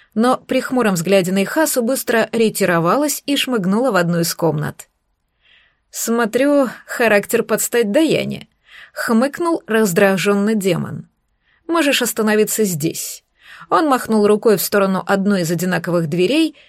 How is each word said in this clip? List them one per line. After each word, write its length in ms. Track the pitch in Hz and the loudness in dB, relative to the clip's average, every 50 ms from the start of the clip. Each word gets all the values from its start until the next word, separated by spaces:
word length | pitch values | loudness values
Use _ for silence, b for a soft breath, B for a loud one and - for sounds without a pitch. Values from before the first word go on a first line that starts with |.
| b b b | b b b
но 220 | 208 226 254 269 | 0 2 2 0
при 240 | - - - 269 262 | 0 -2 -2 -2 -2
хмуром 340 | 247 - 262 254 233 214 190 | -2 -2 -2 0 0 0 0
взгляде 380 | 165 165 180 196 196 180 185 190 | 0 0 2 2 2 2 2 0
на 120 | 196 196 | -2 -2
Ихасу 380 | 190 - 311 320 302 - 262 233 | -2 0 0 0 0 0 -2 0
быстро 460 | 226 269 262 - - 240 226 214 - - | 0 -2 -2 -2 -2 0 0 0 0 0
ретировалась 920 | 233 226 214 - - 202 175 180 170 160 170 196 262 294 294 - - - | 0 0 0 2 0 0 0 2 2 2 2 2 2 0 -2 -2 -6 -4
и 100 | - 285 | -4 -2
шмыгнула 540 | 277 - 269 247 226 180 180 196 220 254 269 | -2 -2 -2 -2 -2 0 0 0 0 0 2
в 60 | 208 | 2
одну 240 | 180 175 170 175 170 | 2 0 2 0 0
из 140 | 170 170 - | -2 -2 -4
комнат. 540 | - - 160 151 151 147 143 - - - - _ _ _ _ _ _ _ _ b b b b b b b b b b b b | -2 -2 -2 -2 -2 -6 -8 -10 -12 -20 -20 _ _ _ _ _ _ _ _ b b b b b b b b b b b b
«Смотрю, 760 | - - - - 226 233 240 220 220 240 269 285 294 285 269 220 B B B | -12 -10 -6 -4 -2 -2 -2 -2 0 0 2 4 4 4 2 0 B B B
характер 560 | - - - 247 220 214 202 202 - - 226 226 | -14 -4 0 2 4 4 2 2 2 0 -2 0
под 200 | - 226 202 - | 0 -2 -2 -2
стать 300 | - - 240 233 202 202 | -2 0 0 0 2 2
Даяне», 560 | 294 330 294 185 147 139 135 135 - - - _ B B B B B B B B | 2 2 2 2 0 -2 -4 -8 -10 -12 -18 _ B B B B B B B B
хмыкнул 720 | - - - 233 220 254 285 - - 339 339 330 - - | -10 -4 0 2 2 2 0 -2 -4 -2 -2 -2 -4 -4
раздраженный 880 | - 220 226 220 202 165 214 202 196 190 185 160 202 202 202 202 208 226 | -2 0 0 2 2 2 2 2 2 2 0 0 0 0 0 0 0 0
демон. 540 | 214 185 190 170 151 139 110 120 - - - _ _ _ _ _ _ _ _ _ _ _ | 0 0 0 -2 -2 -4 -6 -8 -12 -14 -16 _ _ _ _ _ _ _ _ _ _ _
«Можешь 360 | - 330 339 302 285 262 - 247 | -2 0 0 2 2 0 0 -2
остановиться 600 | 226 - - 220 214 214 214 214 208 - - 220 | -2 -2 -2 0 2 2 2 2 0 0 -2 -2
здесь». 600 | 196 175 151 139 160 - - - - - - _ _ B B B B B B B B | -2 -2 -2 -4 -4 -4 -6 -10 -12 -14 -16 _ _ B B B B B B B B
Он 160 | - 359 330 | 0 0 2
махнул 400 | 302 262 240 - - 220 214 208 | 2 0 0 0 0 0 2 4
рукой 300 | 208 208 208 - 233 208 | 4 2 2 4 2 2
в 60 | 180 - | 2 0
сторону 400 | - - 202 202 190 190 185 - | 0 0 0 2 2 0 -2 0
одной 360 | - 196 202 190 202 208 190 175 | 0 -2 0 2 0 0 0 0
из 80 | 160 | -2
одинаковых 580 | 175 165 180 185 180 170 170 180 165 175 165 151 | -2 -2 -2 -2 -2 -2 -2 -2 -2 -2 0 -2
дверей 480 | 151 175 180 180 254 311 330 302 b b b | 0 0 0 2 2 2 0 0 b b b